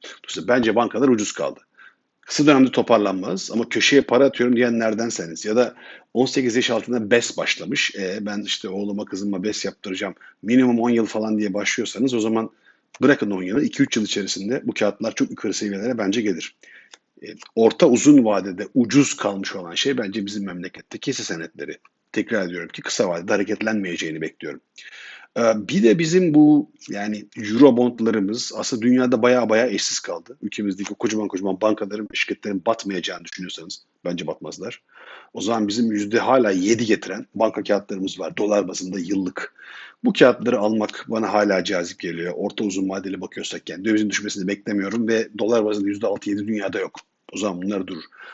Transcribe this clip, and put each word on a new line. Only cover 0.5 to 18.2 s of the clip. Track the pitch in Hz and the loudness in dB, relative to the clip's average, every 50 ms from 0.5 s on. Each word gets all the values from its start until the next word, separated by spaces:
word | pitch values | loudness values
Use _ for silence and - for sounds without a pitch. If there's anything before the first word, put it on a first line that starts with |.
| 120 131 120 113 101 | 2 2 2 2 2
bankalar | 117 120 117 - 110 135 135 | 2 2 0 0 2 4 4
ucuz | 123 107 104 - - | 4 4 2 -4 -4
kaldı. | - 78 69 65 - _ _ _ _ - - _ _ _ _ _ _ | -4 -6 -6 -6 -8 _ _ _ _ -20 -20 _ _ _ _ _ _
Kısa | _ - - - 147 | _ -8 0 2 6
dönemde | 151 147 131 131 123 | 6 8 8 6 6
toparlanmaz | - 127 113 - 120 107 104 98 95 95 92 120 175 196 - - - | 4 0 2 4 4 4 4 2 0 -2 -4 -6 -6 -6 -8 -6 -4
ama | 113 113 117 | -4 -2 -2
köşeye | - 117 - - 143 139 123 | 0 0 2 4 6 4 4
para | - 120 123 139 | 4 4 4 4
atıyorum | 135 - - 123 123 123 | 4 4 2 2 2 4
diyenlerdenseniz | 117 123 120 117 117 113 113 107 104 113 117 110 - 90 82 82 - - | 2 2 2 0 0 0 0 0 -2 -4 -4 -4 -6 -8 -10 -10 -10 -4
ya | 104 110 | -2 2
da | 120 123 113 - - - - - - _ _ - | 2 2 2 0 -12 -20 -20 -20 -20 _ _ 0
on | 113 131 | 0 0
sekiz | 131 - 143 131 120 107 | 2 2 0 0 2 2
yaş | 127 143 - | 2 0 2
altında | 120 110 - - 120 120 107 101 | 0 -2 -2 -2 -4 -2 0 2
bes | 120 120 113 - - | 2 2 2 0 -4
başlamış. | - 82 - - - 85 90 120 - - - - 101 | -4 -4 -4 -4 -4 -4 -6 -4 -2 -2 -4 -4 -6
E, | 95 92 101 107 | -6 -6 -6 -6
ben | 104 104 104 101 101 | -6 -6 -6 -6 -6
işte | 98 - - - 101 | -6 -8 -6 -6 -8
oğluma | 92 101 101 101 101 101 101 | -8 -6 -6 -6 -6 -6 -8
kızıma | - 98 95 101 101 98 92 92 | -8 -8 -6 -4 -4 -4 -2 -2
bes | 107 101 - - | -4 -4 -4 -6
yaptıracağım | 98 - _ - 101 92 92 104 95 82 _ - - _ _ - | -8 -10 _ -10 -8 -8 -6 -6 -8 -10 _ -20 -20 _ _ -2
minimum | 101 120 131 131 123 120 117 | 2 4 6 6 6 4 2
on | 113 120 | 2 2
yıl | 120 117 110 | 2 2 0
falan | 101 - 107 110 110 107 104 | 0 -2 -4 -2 -2 -2 -2
diye | 107 101 95 | -2 -2 -2
başlıyorsanız | 104 101 - - - 110 - - 95 127 135 127 | -2 -2 -4 -4 -4 -4 -6 -4 -2 -2 0 0
o | 113 | 0
zaman | 107 113 113 113 113 - _ _ _ _ _ _ _ _ _ - 147 | 0 0 0 0 -2 -4 _ _ _ _ _ _ _ _ _ 2 4
bırakın | 143 139 - - 104 | 4 4 4 2 -4
on | 101 92 92 | -4 -4 -4
yılı, | 90 107 139 151 | -2 -2 0 0
iki | - - - 139 | 0 0 0 0
üç | - - | 0 0
yıl | 117 104 | -2 -2
içerisinde | - - 104 98 92 - 92 95 104 127 135 - | -2 -2 -4 -4 -4 -6 -6 -4 -4 -4 -4 -4
bu | 113 104 | -6 -2
kağıtlar | - 107 101 - - 107 113 - | 0 0 -2 0 -2 -6 -6 -2
çok | - 135 - | -2 -4 -4
yukarı | 104 - - 107 92 | -4 -6 -6 -6 -4
seviyelere | - 107 104 98 95 104 123 127 113 | -4 -4 -6 -6 -4 -4 -4 -4 -2
bence | 104 95 101 120 107 | -2 -2 0 0 0
gelir. | 104 90 80 - - _ _ _ - - - - _ - - _ _ _ - - | -2 -2 -4 -6 -14 _ _ _ -20 -20 -20 -20 _ -20 -20 _ _ _ -20 -18
E, | - - - - - - | -18 -18 -18 -18 -8 0
orta | 113 113 117 - - 185 147 | 4 4 4 6 6 6 6
uzun | 123 110 98 143 147 139 | 6 6 8 8 8 8